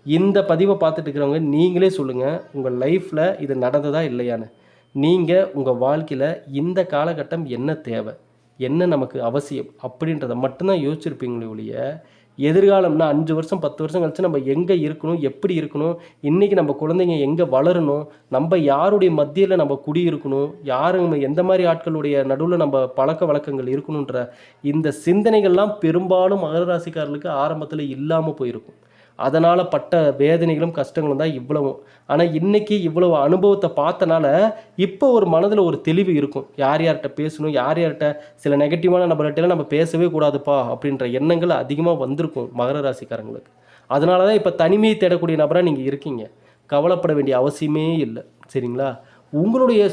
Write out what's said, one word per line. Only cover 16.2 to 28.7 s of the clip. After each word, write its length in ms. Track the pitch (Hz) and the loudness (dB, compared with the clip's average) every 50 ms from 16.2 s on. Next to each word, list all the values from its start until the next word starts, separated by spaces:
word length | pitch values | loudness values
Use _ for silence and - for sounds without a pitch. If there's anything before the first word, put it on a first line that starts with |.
இன்னைக்கு 360 | - 147 151 185 202 202 196 | -2 0 2 4 4 4 4
நம்ம 200 | 185 165 147 147 - | 2 2 0 -2 -2
குழந்தைங்க 400 | 151 156 165 185 185 175 170 156 | -2 -2 0 2 2 2 0 0
எங்க 240 | 139 135 156 165 175 | 0 0 0 0 0
வளரணும், 640 | 147 131 131 139 170 180 175 160 143 143 147 151 - - _ _ _ | 2 2 2 2 2 2 2 2 0 0 -2 -4 -8 -14 _ _ _
நம்ம 300 | 131 131 143 165 190 180 | -2 -2 0 2 2 2
யாருடைய 560 | 156 139 135 143 160 196 208 208 185 185 165 | 2 2 2 2 2 2 2 4 4 2 2
மத்தியில 420 | 151 147 139 143 175 196 190 190 | 2 0 0 2 0 2 2 4
நம்ம 260 | 175 156 143 143 139 - | 2 2 0 -2 -4 -4
குடியிருக்கணும், 680 | - 147 170 175 170 156 143 - 143 135 135 143 151 147 - 160 | -2 -2 0 0 0 0 -2 -4 -2 -2 -2 -2 -4 -6 -10 -6
யாரு, 360 | 139 127 127 147 175 180 185 | -4 -2 0 2 2 2 2
நம்ம 180 | 180 170 160 | 0 0 0
எந்த 260 | 147 139 135 147 170 180 | 0 -2 -2 0 0 2
மாதிரி 260 | 185 190 185 180 170 | 2 2 2 2 2
ஆட்களுடைய 560 | 165 160 - 170 160 156 147 147 143 139 135 | 0 0 -2 -4 -4 -2 -2 0 0 0 0
நடுவுல 320 | 135 135 135 156 170 175 | 0 -2 -2 0 0 0
நம்ம 300 | 170 160 143 139 135 131 | 2 0 2 2 0 0
பழக்க 400 | 127 - - 131 143 160 160 185 | 0 0 0 0 0 0 0 0
வழக்கங்கள் 400 | 160 147 147 147 - 139 135 127 | 0 0 -2 -2 -4 -6 -6 -4
இருக்கணுன்ற 640 | 123 131 143 143 - 151 151 139 131 123 123 123 - - - - - _ _ - | -4 -4 -4 -4 -6 -6 -6 -6 -4 -4 -6 -6 -6 -10 -18 -20 -20 _ _ -4
இந்த 320 | 143 143 160 160 151 - - - | -2 -2 0 0 -2 -4 -2 0
சிந்தனைகள்லாம் 760 | 165 180 202 208 226 220 214 202 190 180 185 202 208 208 - | 0 2 2 2 4 4 4 4 4 4 4 2 0 -2 -2
பெரும்பாலும் 640 | - 160 160 180 190 180 185 185 185 190 202 196 180 | -2 0 0 0 0 2 2 2 2 2 2 0 -2
மகர 220 | 151 156 165 180 | -2 -2 -2 0
ராசிக்காரர்களுக்கு 640 | 175 180 170 170 175 160 160 151 143 147 147 143 175 | 0 -2 -4 -4 -6 -8 -6 -6 -6 -6 -8 -8 -6
ஆரம்பத்துல 520 | 156 135 143 156 160 156 156 147 160 151 | -4 -2 -2 -2 -2 -6 -8 -8 -8 -8
இல்லாம 520 | 147 139 135 131 143 156 165 165 160 160 147 | -6 -8 -8 -6 -4 -2 0 0 0 -2 -4
போயிருக்கும். 420 | - 135 123 113 - - - | -4 -6 -6 -6 -8 -12 -18